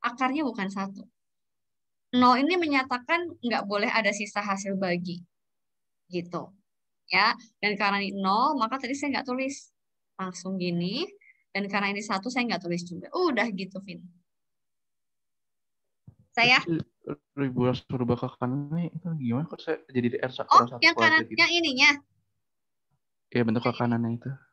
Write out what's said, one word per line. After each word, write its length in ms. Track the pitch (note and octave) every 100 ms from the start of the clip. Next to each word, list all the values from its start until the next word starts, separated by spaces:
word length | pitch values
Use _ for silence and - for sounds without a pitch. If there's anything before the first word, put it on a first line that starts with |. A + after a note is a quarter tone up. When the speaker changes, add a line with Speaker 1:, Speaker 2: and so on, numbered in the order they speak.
Speaker 1:
Akarnya 400 | A#3+ A#3+ C4 C4+
bukan 240 | D4 A3 F#3+
satu. 400 | G3 G3 G3 - _ _ _ _ _ _ _ _ _ _
Nol 320 | B3 B3 B3
ini 160 | C#4+ F#4
menyatakan 720 | E4 C#4 C4 B3 B3 E4+ F4 -
nggak 240 | A#3+ A#3
boleh 240 | G#3 G3+ A3+
ada 240 | A3+ G3+
sisa 320 | G#3+ G#3+ G#3
hasil 320 | G#3 G3 G3 G3
bagi. 480 | F#3+ F3 F3 F3 - _ _ _ _ _ _ _ _
Gitu. 400 | F3 F3 E3+ C3 - _ _ _ _ _
Ya. 240 | F#3 G#3+ - - _
Dan 160 | G3+ G3+
karena 240 | G#3 G3+
ini 160 | G3 G3
nol, 400 | F#3+ G3+ C4+ D4
maka 160 | A3 C4
tadi 180 | B3+
saya 240 | C#4 D4 C4
nggak 100 | C4+
tulis. 400 | B3 C4+ C#4 - _ _ _ _ _
Langsung 400 | F#3 F#3 F#3 F#3+
gini. 480 | F3+ F3 F3 A#3 F4+ - _ _ _
Dan 160 | G3 G3+
karena 240 | G#3 G3+
ini 80 | G3+
satu, 320 | G#3+ G3 G3
saya 160 | C4+ A#3+
nggak 160 | G3
tulis 160 | F3 F3 F3
juga. 240 | F3 -
Udah 320 | F4 F4+ A#3+ A#3
gitu, 320 | F#3+ F#3 F#3+
Vin. 160 | - F3 - _ _ _ _ _ _ _ _ _ _ _ _ _ _ _ _ _ _ _ - _ _
Saya? 320 | - A#3 C4
Speaker 2:
Terus, 240 | F3 E3 - _ - D3 _ -
ribu 320 | C#3 B2+ B2
harus 160 | B2
berubah 320 | - C3+ A#2+ A#2+
ke 240 | B2+ -
kanan 320 | B2 C3+ C#3+
nih, 160 | D#3+ E3
itu 200 | D#3+ F3+ D#3+
gimana? 240 | B2+ A#2 D#3+
Kok 80 | -
saya 240 | - D#3 -
jadi 160 | C3+ A#2+ B2+
di 20 |
R 80 | C3
sa-, 160 | C3 -
Speaker 1:
Oh, 160 | -
Speaker 2:
satu 160 | A#3+ B2
Speaker 1:
yang 160 | D#4+ D#4+
kanan, 320 | D#4+ D#4+ -
Speaker 2:
kuadrat 0 |
gitu? 120 | D#4+
Speaker 1:
yang 80 | E4
ininya? 400 | E4+ E4 B3+ D4 C#4+ - _ _ _ _ _ _ _ _ _ _ _ _ A#2+
Speaker 2:
Iya, 80 |
bentuk 240 | A2+ A2+ A#2+
ke 80 | A#2
kanannya 400 | A#2+ A#2 A#2 A#2+
itu. 160 | B2+ C3+ _